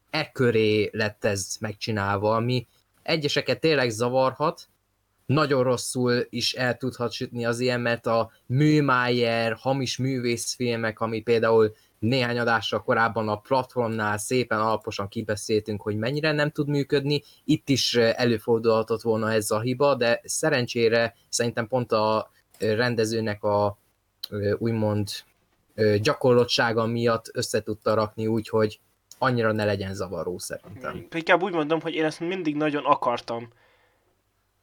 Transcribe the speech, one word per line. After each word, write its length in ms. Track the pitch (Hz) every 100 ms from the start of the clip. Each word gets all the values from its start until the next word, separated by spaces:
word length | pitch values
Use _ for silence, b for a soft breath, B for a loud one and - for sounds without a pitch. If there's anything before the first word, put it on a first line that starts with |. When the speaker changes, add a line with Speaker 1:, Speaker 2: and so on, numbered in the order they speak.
| _
Speaker 1:
e 220 | 156 -
köré 580 | - 123 113 107 107 101
lett 320 | 107 107 - 113
ez 320 | 101 - -
megcsinálva, 760 | 107 101 - 107 98 101 107 113
ami 320 | 120 127 - b _ _
egyeseket 560 | - 165 143 147 131 123
tényleg 300 | 160 143 127
zavarhat, 800 | 110 123 131 131 123 156 - - _ _ _ _ _ -
nagyon 380 | 143 143 139
rosszul 640 | 127 120 - 127 123 120 117
is 240 | 120 -
el 240 | - 123 117
tudhat 340 | 127 - 120
sütni 340 | - 127 120 117
az 140 | 120
ilyen, 220 | 123 123
mert 240 | 120 117 120
a 260 | 113 110 b -
Műmájer 1080 | 131 151 151 139 127 123 123 117 117 117
hamis 440 | 113 127 135 123 -
művészfilmek, 1040 | 131 131 120 113 - - 123 117 110 110
ami 220 | 113 113
például 520 | 113 113 113 113 107 b b _
néhány 400 | 110 131 120 120
adással 440 | 117 113 - 110
korábban 460 | - 117 113 113 107
a 100 | 104
Platformnál 800 | - 131 123 127 117 110 107 104
szépen 420 | - 127 117 110
alaposan 480 | 110 107 - 107 101
kibeszéltünk, 720 | 117 110 104 - 107 104 104
hogy 160 | 107 107
mennyire 340 | 113 147 156
nem 200 | 147 147
tud 160 | - 143
működni, 560 | 143 135 143 143 143 B B
itt 260 | - 156 -
is, 260 | 127 - 120
ö, 140 | 113 -
előfordulhatott 840 | 123 110 - 113 113 110 110 113
volna 300 | 117 110 107
ez 200 | 110 107
a 80 | 107
hiba, 360 | 123 127 143 127
de 260 | 120 120
szerencsére 920 | - - 156 135 120 117 113 117 117 b b
szerintem 380 | - 117 120 110
pont 240 | 127 120
a, 400 | 110 107 110 - b _ -
ö, 160 | 110 107
rendezőnek 680 | 123 113 110 113 110 104
a, 340 | 107 104 104 101 _ _ _ _ -
ö, 240 | 104 101 101
úgymond, 520 | 113 113 107 104 104 - - _ _ _ _ -
ö, 220 | 107 104
gyakorlottsága 880 | 107 143 131 123 120 - 120 113 113
miatt 440 | 117 117 113 -
össze 300 | - 117 110
tudta 300 | 104 107 113
rakni 340 | 107 107 - 110
úgy, 220 | 113 -
hogy 300 | 110 107 - _ _ _ -
annyira 340 | 131 123 110
ne 140 | 107 104
legyen 280 | 101 95
zavaró 440 | 95 92 85 90 90
szerintem. 680 | - - - 104 - - -
Speaker 2:
Inkább 320 | 165 165 170
úgy 100 | 196
mondom, 280 | 170 147 160
hogy 120 | 160
én 120 | 156 156
ezt 140 | -
mindig 360 | 170 190 156 147
nagyon 300 | 151 143 135
akartam 640 | 143 127 120 - 117 120 b b b b b b _ _ _ _ _